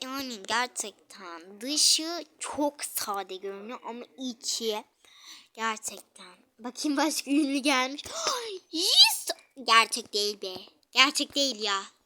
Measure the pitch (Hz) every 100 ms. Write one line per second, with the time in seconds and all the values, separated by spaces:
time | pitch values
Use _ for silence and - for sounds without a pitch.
0 | 254 269 262 220 190 226 247 - 208 -
1 | - - 180 170 180 202 247 302 - -
2 | 320 339 294 - - - 294 - - -
3 | - 202 185 190 196 196 214 247 - 233
4 | - - 254 233 - - 226 214 - _
5 | _ - - - - - 220 214 - 202
6 | - - 185 185 _ _ 240 - 302 277
7 | 302 - 262 277 277 277 262 262 262 285
8 | - 659 640 508 453 381 - 320 392 554
9 | - - - - - 277 240 226 220 240
10 | 208 208 208 202 190 185 208 _ _ 240
11 | 277 294 285 285 277 208 214 196 196 _